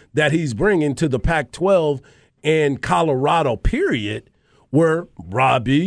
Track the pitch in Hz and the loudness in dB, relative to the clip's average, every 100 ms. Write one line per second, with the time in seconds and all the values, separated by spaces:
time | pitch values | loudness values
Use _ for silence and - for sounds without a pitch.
0 | _ 151 151 160 151 104 196 185 147 127 | _ -2 0 0 -2 0 0 2 0 0
1 | 160 127 - 160 139 - 190 190 151 135 | -2 0 0 -2 -4 -4 2 2 2 -4
2 | - _ _ _ 151 160 147 139 - 175 | -8 _ _ _ 0 2 2 -2 -2 0
3 | 165 131 143 170 143 107 - 262 381 131 | 0 0 0 0 0 0 -2 0 -2 -2
4 | 104 110 - _ _ _ _ 139 165 160 | -4 -8 -12 _ _ _ _ 2 2 0
5 | - - 85 104 131 127 113 139 | -4 -16 -8 0 2 2 0 0